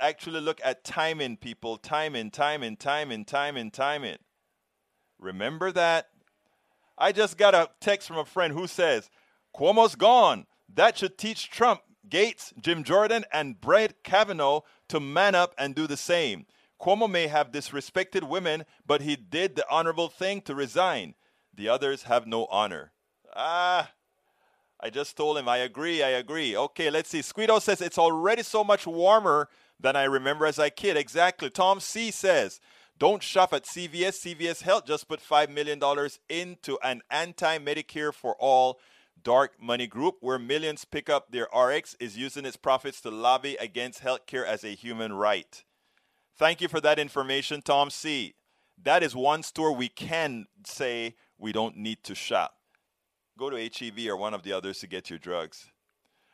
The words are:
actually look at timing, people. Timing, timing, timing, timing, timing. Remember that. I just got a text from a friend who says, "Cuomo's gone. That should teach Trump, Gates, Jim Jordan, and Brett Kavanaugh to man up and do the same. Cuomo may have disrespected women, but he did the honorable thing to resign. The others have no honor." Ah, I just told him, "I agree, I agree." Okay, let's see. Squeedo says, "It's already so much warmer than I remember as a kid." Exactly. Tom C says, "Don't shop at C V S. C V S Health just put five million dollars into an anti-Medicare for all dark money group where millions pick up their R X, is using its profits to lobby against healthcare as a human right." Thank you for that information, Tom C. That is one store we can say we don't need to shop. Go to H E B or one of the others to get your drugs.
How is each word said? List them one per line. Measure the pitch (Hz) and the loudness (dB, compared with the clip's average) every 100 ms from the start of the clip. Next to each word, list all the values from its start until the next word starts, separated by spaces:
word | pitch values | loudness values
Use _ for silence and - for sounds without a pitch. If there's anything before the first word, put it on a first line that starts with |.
actually | 147 156 - 165 | -2 -2 -8 -6
look | 156 156 | -6 -4
at | 123 127 | -4 -4
timing, | - - 160 160 135 113 | -6 -4 -2 -2 -6 -8
people. | 127 113 117 110 | -12 -12 -8 -8
Timing, | - 151 156 131 107 | -4 -4 -4 -6 -8
timing, | - 143 151 120 110 | -4 -2 -2 -8 -8
timing, | 139 147 151 113 | -4 -4 -4 -8
timing, | 104 143 143 139 110 | -6 -4 -4 -6 -8
timing. | - 139 147 127 73 _ _ _ _ _ _ _ _ _ _ | -4 -4 -4 -8 -12 _ _ _ _ _ _ _ _ _ _
Remember | 92 92 110 156 185 | -10 -6 -6 -4 -4
that. | 180 170 165 - _ _ _ _ _ _ _ _ - | 2 2 2 -2 _ _ _ _ _ _ _ _ 0
I | 180 | 0
just | 202 208 165 | 2 0 4
got | 202 | 6
a | 190 165 - | 6 4 -2
text | - 202 - | -2 -2 -2
from | 165 | -6
a | |
friend | 147 185 175 | -4 0 -2
who | 147 170 | -2 -6
says, | - 170 123 - _ _ _ _ - | 0 2 2 -2 _ _ _ _ 0
"Cuomo's | 147 220 220 | 4 6 6
gone. | - 214 247 196 113 - _ _ | 6 6 8 6 4 -4 _ _
That | 98 202 - | 4 4 4
should | 190 - | -6 -6
teach | 214 220 - | -8 -8 -8
Trump, | - 240 196 _ _ 104 | 2 2 2 _ _ -4
Gates, | 160 220 - - - | 2 2 0 -14 -8
Jim | 143 170 | -2 -2
Jordan, | 131 180 208 226 202 | 4 4 4 2 -2
and | 151 143 107 | -4 -4 -6
Brett | - 185 220 - | 4 4 4 -4
Kavanaugh | - 190 214 175 139 147 - _ - | 0 2 2 2 2 2 -2 _ -6
to | 160 | -6
man | 139 147 202 | -2 2 4
up | 185 175 - | 4 2 0
and | 139 | -6
do | 139 156 | -4 -4
the | 143 | -4
same. | - 175 147 92 - _ _ - | 0 0 0 -4 -12 _ _ -6
Cuomo | - 208 226 | 0 2 2
may | 180 160 | 0 0
have | 147 139 | 0 0
disrespected | 143 - 143 - 185 185 - 151 | -4 -8 -10 -6 -4 -4 -4 -4
women, | 170 180 156 160 _ - | -4 -2 -4 -6 _ 0
but | 147 | 0
he | 147 | 0
did | 143 98 151 190 | -6 -6 -4 -2
the | 139 - | -2 -2
honorable | 151 165 165 165 | 0 0 -2 -4
thing | - 185 196 | -4 -4 -4
to | 196 | -8
resign. | 139 135 120 185 143 85 - _ _ _ | -6 -4 0 0 0 -6 -14 _ _ _
The | - 104 | -8 -2
others | 127 139 139 | 0 0 -4
have | - 120 113 | 0 0 0
no | 113 113 | -4 -2
honor." | 98 104 85 73 _ _ _ _ - | 0 0 -4 -12 _ _ _ _ -6
Ah, | 143 170 180 180 - _ _ _ _ _ _ _ _ - | -4 0 0 0 -2 _ _ _ _ _ _ _ _ -14
I | 113 | -10
just | 117 143 - | -8 -8 -4
told | 151 151 | -2 -2
him, | 123 | 0
"I | 123 | -2
agree, | 127 113 160 165 | -2 -6 -6 -2
I | 135 | 0
agree." | 127 120 160 143 101 | -2 -4 -6 -4 -2
Okay, | 143 - 160 | -4 -2 -2
let's | 151 - | -2 -4
see. | 165 | -6
Squeedo | 139 - 220 220 | -8 -4 2 2
says, | - 196 | 4 -2
"It's | 175 - | -2 2
already | 165 160 175 233 | 2 4 0 0
so | 220 220 | -2 -2
much | 208 202 - | 2 2 0
warmer | 165 180 214 196 147 147 _ _ _ | 2 6 6 6 2 2 _ _ _
than | 131 | 2
I | 139 | 4
remember | 135 135 131 147 156 | 4 2 0 0 0
as | 151 | 2
a | 147 | 0
kid." | - 202 156 | 0 0 0
Exactly. | 143 160 180 180 156 | 0 2 2 2 -6
Tom | - 185 196 | 2 4 4
C | - 214 226 | -2 -6 -6
says, | - 190 165 101 - _ _ _ - | -2 4 4 2 -4 _ _ _ 2
"Don't | 151 202 | 2 2
shop | - 185 185 | 0 2 4
at | 143 - | 2 -6
C | - 175 | -12 -8
V | 165 185 | -4 -2
S. | 190 | -4
C | 175 | -10
V | 160 165 | -6 -6
S | 160 | -4
Health | 170 202 151 | 0 0 0
just | 151 - | -6 -6
put | 156 | -12
five | - 151 147 | 0 2 2
million | 143 147 147 | -2 -4 -2
dollars | 143 143 143 - - | 0 0 -2 -8 -10
into | 165 180 175 - 135 | -8 -8 -12 -8 -4
an | 131 123 - | -4 -6 -4
anti-Medicare | 143 170 165 165 160 143 151 147 156 151 | -4 -4 -2 -2 -2 -4 -6 -8 -6 -6
for | - 127 - | -6 -6 -2
all | 131 131 127 127 _ _ _ _ | 4 4 4 0 _ _ _ _
dark | - 123 139 _ | 2 4 4 _
money | 117 120 123 | -6 -4 -4
group | 104 156 - | -2 -4 -2
where | 123 131 | -4 -4
millions | 120 151 156 147 | -2 -2 -2 -8
pick | - 156 - | -10 -8 0
up | 143 - | -2 0
their | 123 113 | -6 -2
R | 117 127 | 2 2
X, | 151 - - | 2 -4 -12
is | 120 104 | -12 -10
using | 135 147 | -10 -10
its | 135 - | -12 -6
profits | - 131 143 127 | 0 0 -2 -12
to | 120 | -12
lobby | 110 120 127 139 139 | -2 2 2 0 -8
against | 110 113 123 - | -8 -8 -8 -8
healthcare | 135 127 - 135 | -6 -6 -6 -6
as | 123 107 | -4 -6
a | 107 | -6
human | 98 117 113 110 | -12 -12 -8 -8
right." | 98 104 98 - - _ _ _ _ _ _ _ | -2 0 0 -4 -20 _ _ _ _ _ _ _
Thank | - 156 170 | 0 0 0
you | 170 | -4
for | 156 | 0
that | 151 151 | 2 2
information, | 147 143 131 135 135 147 | 0 -4 -2 -2 -4 -6
Tom | - 143 143 | 0 2 2
C. | - 156 143 95 _ _ _ _ _ | -2 -6 -6 -6 _ _ _ _ _
That | 92 165 | 2 2
is | 160 | 2
one | 123 131 156 | 0 0 0
store | 151 - 156 | -2 -2 -2
we | 131 123 | -2 -6
can | - - 165 156 120 104 _ 104 | -8 -8 -4 -4 -6 -14 _ -16
say | - 135 120 117 117 _ _ | -8 -6 -4 -8 -10 _ _
we | 107 | -8
don't | 104 110 92 | -4 -4 -6
need | 110 110 | -10 -10
to | - 95 | -12 -12
shop. | - 107 78 _ _ _ _ _ _ _ _ - | -4 -2 -2 _ _ _ _ _ _ _ _ -12
Go | 135 | -10
to | 127 | -8
H | 113 - | -10 -10
E | 120 | -12
B | 107 113 | -10 -8
or | 95 | -6
one | 104 | -6
of | 104 | -8
the | 90 | -6
others | 95 92 95 | -6 -6 -12
to | 95 | -12
get | 92 - | -12 -12
your | 85 | -14
drugs. | 87 87 80 - - _ _ _ _ _ _ | -8 -8 -8 -14 -20 _ _ _ _ _ _